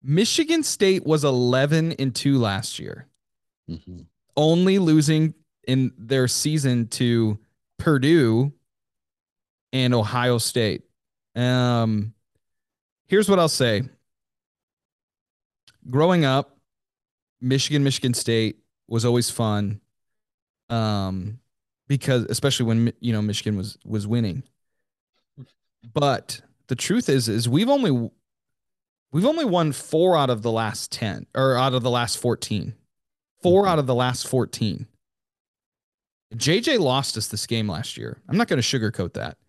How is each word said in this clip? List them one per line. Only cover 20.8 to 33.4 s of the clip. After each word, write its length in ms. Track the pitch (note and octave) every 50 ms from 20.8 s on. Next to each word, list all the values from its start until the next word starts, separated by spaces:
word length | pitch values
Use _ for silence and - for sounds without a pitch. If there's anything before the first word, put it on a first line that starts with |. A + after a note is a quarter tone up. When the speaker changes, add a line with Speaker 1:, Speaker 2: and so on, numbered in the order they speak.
| A2 G#2+ G#2 G2+ G2 F#2+ F#2+ F#2+ F2+ G#2 A2 B2 _ _ _ _ _ _ _ _ _
Speaker 1:
because, 380 | _ C#3 C3 - C#3 C3 B2 -
especially 420 | - A#2 - - C#3 B2+ - B2+
when 180 | A2+ A2+ A2+ A#2
Mi-, 60 | A#2 - _
you 120 | - A#2+
know, 100 | A2+ G#2+
Michigan 340 | G#2 G#2 G2 - - A2 G#2+
was, 220 | G2 F#2 - - _ _
was 220 | - G#2+ G#2+ G2+
winning. 360 | G#2 A#2 A#2+ A2+ G2 E2 C2 - _ _ _ _ _ _ _ _ _ _ _ _ _ _ _ _ _ _ - B2+ _ _ _ _ _ _ _ _ A#2 -
But 460 | D#3 D3 C#3+ B2+ - - - - - _ _ _ _ _
the 100 | _ C3
truth 320 | A#2+ - - F#3 A#3+ A#3+ -
is, 200 | C#3 C3+ A2 A2+
is 200 | G2+ A2+ A2+ A#2+
we've 200 | A#2+ D#3 A3+ B3
only, 420 | C#4+ C#4+ B3 F#3 C3+ A#2+ A#2 - _ _ _ _ _ _ _ _ _ _ _ _ _ _ _ _ _ _ _ _
we've 120 | - D3+ G3
only 200 | C#4 D#4+ E4+ D#4
won 280 | A3+ F3 F3+ E3 D#3
four 440 | C3+ - - - - D#3 F3 F#3 F3
out 140 | D#3 C#3+ B2
of 120 | B2 G#2+
the 80 | G#2+ A#2
last 400 | A2 A2+ A2+ G#2+ G2+ - - -
ten, 340 | - - A#2 G#2 E2 G#1+ - _ _
or 220 | B2+ C3+ C3+ B2+
out 180 | A#2+ B2+ C3+ B2+
of 80 | B2+
the 80 | A#2 B2+
last 280 | A#2+ A#2+ A#2+ - - -
fourteen. 560 | - A#2+ A2 - - - A2 G2 - - - _ _ _ _ _ _ _ _ _ _ _ _ _